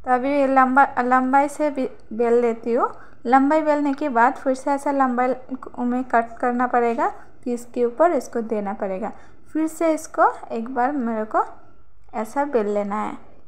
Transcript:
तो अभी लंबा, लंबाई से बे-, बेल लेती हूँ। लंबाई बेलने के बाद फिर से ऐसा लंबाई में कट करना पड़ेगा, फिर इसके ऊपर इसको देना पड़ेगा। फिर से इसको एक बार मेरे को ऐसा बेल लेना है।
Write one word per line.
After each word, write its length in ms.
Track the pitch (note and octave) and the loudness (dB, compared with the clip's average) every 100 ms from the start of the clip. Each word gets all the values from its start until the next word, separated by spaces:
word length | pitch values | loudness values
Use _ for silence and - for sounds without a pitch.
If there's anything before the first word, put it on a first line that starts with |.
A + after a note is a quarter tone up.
तो 60 | C4 | 2
अभी 360 | B3 C4 C#4+ C4+ | 0 2 2 4
लंबा, 400 | C4+ B3+ C4 C4+ C4 | 6 6 6 6 4
लंबाई 480 | B3 B3+ B3+ C#4 C#4+ | 2 4 4 4 2
से 220 | D4 D4+ | 0 -2
बे-, 180 | C#4+ B3+ - - | 0 -4 -6 -12
बेल 280 | A3 A#3 A#3+ | -2 4 4
लेती 340 | A#3+ A3+ A#3+ | 4 -2 0
हूँ। 160 | A#3 A4 - - - A#3+ | 2 0 -2 -16 -10 4
लंबाई 340 | C4+ C#4 D#4 | 6 6 4
बेलने 300 | D#4 D4 D4 | 4 2 0
के 160 | C#4 D4+ | 0 0
बाद 260 | A#3 A#3+ | 4 4
फिर 200 | C4+ C#4 | 2 -2
से 160 | C4 D4 | -2 0
ऐसा 200 | C#4 C#4+ | 0 0
लंबाई 440 | C#4 C4 A#3+ B3+ B3+ - C4 - - | 2 2 2 0 -2 -6 -12 -12 -4
में 220 | B3 B3 | -2 -2
कट 320 | B3+ A#3 A#3 - | 2 0 0 -2
करना 280 | B3 A#3+ B3 | -2 0 2
पड़ेगा, 420 | B3 A#3 A#3+ E4+ - - - | 2 2 0 -2 -4 -16 -10
फिर 100 | B3 | -6
इसके 300 | A#3+ - B3 | -6 -6 -2
ऊपर 280 | A#3+ A#3 E4 | -2 2 2
इसको 280 | C#4+ A#3+ A#3+ | 2 -2 -8
देना 320 | A3 G#3+ G3+ | -4 -4 -4
पड़ेगा। 400 | G#3+ G3 F#3+ - - - - - | -6 -6 -4 -6 -10 -16 -16 -8
फिर 140 | D#4 D#4+ | -4 -4
से 260 | - E4 | 0 0
इसको 400 | D#4 - - G4+ B4 - | 0 -4 2 2 2 -8
एक 220 | A#3 A3+ | -8 -6
बार 180 | C4 B3 | -2 -2
मेरे 320 | D4 A#3 A3+ | 0 -4 -4
को 200 | G#3+ E4+ A4 - - - - - - | -2 -2 -2 -8 -16 -16 -14 -14 -12
ऐसा 300 | A#3+ A3+ C#4+ | -8 -6 -4
बेल 300 | D4 A#3+ G3+ | 0 0 0
लेना 220 | G3+ G3+ G#3 | -2 -2 -4
है। 200 | G#3 - - - | -6 -8 -14 -16